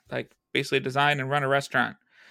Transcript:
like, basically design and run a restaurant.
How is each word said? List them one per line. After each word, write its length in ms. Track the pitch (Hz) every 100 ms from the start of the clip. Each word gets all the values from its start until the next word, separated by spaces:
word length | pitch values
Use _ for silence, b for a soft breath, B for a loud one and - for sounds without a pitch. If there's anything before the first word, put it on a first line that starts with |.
| _
like, 240 | 127 127 _ _
basically 280 | 131 139 135
design 380 | 131 131 143 143
and 80 | 131
run 140 | 143
a 60 | 135
restaurant. 480 | 139 139 135 113 - b b b